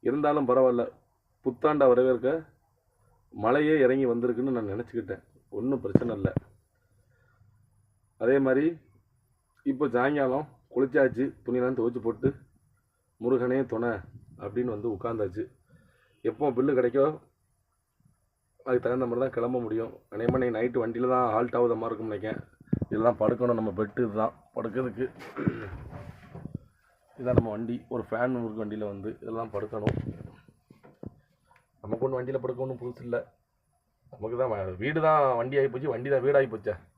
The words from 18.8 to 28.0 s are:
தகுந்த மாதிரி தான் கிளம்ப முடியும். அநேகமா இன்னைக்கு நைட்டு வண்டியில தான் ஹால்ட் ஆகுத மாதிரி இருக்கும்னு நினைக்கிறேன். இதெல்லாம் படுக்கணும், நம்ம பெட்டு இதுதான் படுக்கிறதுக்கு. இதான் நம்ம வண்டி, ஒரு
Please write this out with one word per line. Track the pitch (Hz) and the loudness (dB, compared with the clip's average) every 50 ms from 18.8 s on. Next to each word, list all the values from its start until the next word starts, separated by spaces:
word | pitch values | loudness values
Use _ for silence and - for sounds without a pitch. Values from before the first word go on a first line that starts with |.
| - 117 | 2 2
தகுந்த | 123 127 131 | 0 0 0
மாதிரி | 120 117 123 | -2 0 -2
தான் | 131 131 | -2 -2
கிளம்ப | 131 117 117 123 127 123 | -2 -2 -2 0 -2 -2
முடியும். | 120 107 110 113 113 113 - - _ _ | -2 -2 -2 -4 -4 -6 -10 -16 _ _
அநேகமா | - 104 117 117 127 131 123 | -8 -2 0 0 2 2 0
இன்னைக்கு | 123 113 107 | 0 0 0
நைட்டு | 117 123 120 131 113 | -2 0 0 0 -2
வண்டியில | 117 117 117 127 127 | -2 -2 -2 0 2
தான் | 127 127 127 120 | 2 2 2 2
ஹால்ட் | 107 113 123 120 - | 2 2 0 0 2
ஆகுத | 120 120 120 113 | 2 2 2 2
மாதிரி | 110 113 | 0 -2
இருக்கும்னு | 113 110 104 110 110 107 | -4 -6 -6 -6 -6 -6
நினைக்கிறேன். | 98 101 110 110 - - _ _ _ - - - - - | -6 -4 -6 -6 -6 -10 _ _ _ -2 -2 -2 -2 -2
இதெல்லாம் | - 113 107 113 120 113 - | -4 -2 4 4 4 4 4
படுக்கணும், | 131 117 123 110 123 120 117 110 | 2 2 2 2 0 0 0 0
நம்ம | 110 107 | -2 -4
பெட்டு | 92 95 107 104 - - 123 | -2 -2 -4 -4 -2 -2 -2
இதுதான் | 110 101 107 107 113 - - _ _ _ | -2 0 -2 -2 -2 -4 -8 _ _ _
படுக்கிறதுக்கு. | 117 113 117 98 123 131 123 98 110 131 127 - - - - - - - - - 113 - - - - - - - - - - - - - - - - - - - - - _ _ _ _ _ _ _ _ _ _ - | -6 -6 -4 -4 -4 -4 -4 -4 -6 -6 -6 -6 -14 -18 -14 -10 -2 -2 0 0 -2 -10 -10 -12 -12 -12 -12 -14 -14 -14 -14 -16 -18 -20 -18 -18 -16 -16 -12 -12 -12 -14 _ _ _ _ _ _ _ _ _ _ -6
இதான் | 127 123 | -2 6
நம்ம | 120 117 117 113 | 6 6 6 4
வண்டி, | 104 107 117 113 120 123 - - | -4 -4 -4 -4 -6 -6 -6 -6
ஒரு | 127 120 | -6 -6